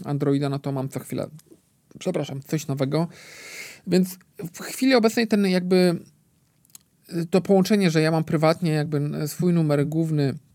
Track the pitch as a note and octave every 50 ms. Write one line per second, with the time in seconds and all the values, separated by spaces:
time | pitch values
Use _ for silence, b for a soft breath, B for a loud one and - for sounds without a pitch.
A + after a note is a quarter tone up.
0 | - - C#3+ C#3 D3 C#3+ C#3 C#3 C#3+ C#3 C#3 C3+ - C#3+ C#3 C3+ C3 C3 - B2
1 | - - C3 - - - D3+ D#3 - _ - _ _ _ _ _ _ _ - -
2 | - F#3 F3 E3+ D3 - C#3 C3+ C3+ - D#3+ D3+ - - C#3 C3+ C3+ C3+ D3+ D#3
3 | E3+ E3 B B B B B B B B B B B B B B B F#3+ F3 F#3
4 | F#3 F#3 - - _ _ _ - F#3 E3 - - - - - - B3+ C4+ C4 A#3+
5 | G#3+ A3+ - B3 A#3 A3 - G3+ G3 F#3+ F#3 F#3 F3+ F3+ F#3 F#3 F3+ F3+ E3 -
6 | - - _ _ _ _ _ _ _ _ _ _ _ _ _ - _ _ _ _
7 | _ - F3 E3+ E3 E3+ - F#3 - - G3 F#3+ F#3 - G#3+ G3+ F#3+ E3+ D#3 D#3+
8 | D#3 D#3+ E3 D#3+ D#3+ - E3+ D3+ D#3+ D#3 E3 - F3+ D#3+ D3+ D3+ D3 E3 D3+ C#3+
9 | D3 D3 D3 D3+ D#3 D3 - - E3+ F3+ F3 E3+ D#3+ D3+ C#3+ C#3+ C#3 C#3+ D#3 D#3+
10 | E3 D#3+ D#3 D3 C#3+ C3+ - D3+ _ _